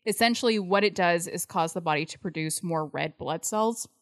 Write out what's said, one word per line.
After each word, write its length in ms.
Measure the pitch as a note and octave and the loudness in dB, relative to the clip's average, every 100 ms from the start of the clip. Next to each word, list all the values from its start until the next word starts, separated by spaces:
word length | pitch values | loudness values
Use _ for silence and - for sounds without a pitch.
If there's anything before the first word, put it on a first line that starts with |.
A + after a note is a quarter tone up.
| A3 | -4
Essentially, 520 | G3+ A#3 A#3 B3 G#3+ | 2 2 4 2 2
what 260 | F3+ G3 G#3 | 2 4 4
it 100 | F#3+ | 4
does 320 | F3 E3+ F3 | 4 2 0
is 180 | F3 - | -8 -4
cause 280 | F#3+ E3 | -2 0
the 80 | F3+ | -2
body 240 | E3 D3+ D#3+ | -2 -2 -2
to 120 | - | -8
produce 440 | F#3 D#3+ D#3 - | -8 -4 -4 -4
more 220 | F3 D#3+ D3+ | -2 -2 -2
red 300 | D3 C#3+ - | -4 -6 -6
blood 260 | C3+ E3 | -6 -4
cells. 420 | - G#3+ A3 A#3 - _ | -2 0 0 -2 -8 _